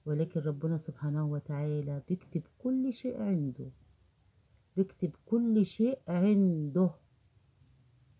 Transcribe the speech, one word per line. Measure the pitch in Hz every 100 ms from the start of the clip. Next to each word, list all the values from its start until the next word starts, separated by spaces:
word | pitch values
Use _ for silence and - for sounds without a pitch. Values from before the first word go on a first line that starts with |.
| 151
ولكن | 147 165 165
ربنا | 147 143 160 160
سبحانه | 160 - 147 151 147
وتعالى | 147 - 143 151 147 139 143 -
بيكتب | 180 - 175 - _
كل | 254 262 262
شيء | 226 254 233
عنده، | 202 175 139 127 127 - _ _ _ _ _ _ _ _ _ 185
بيكتب | 190 - 165 - -
كل | 233 233 214 190
شيء | - 240 262 -
عنده. | 175 202 202 190 160 147 175 180 - _ _ _ _ _ _ _ _ _ _ _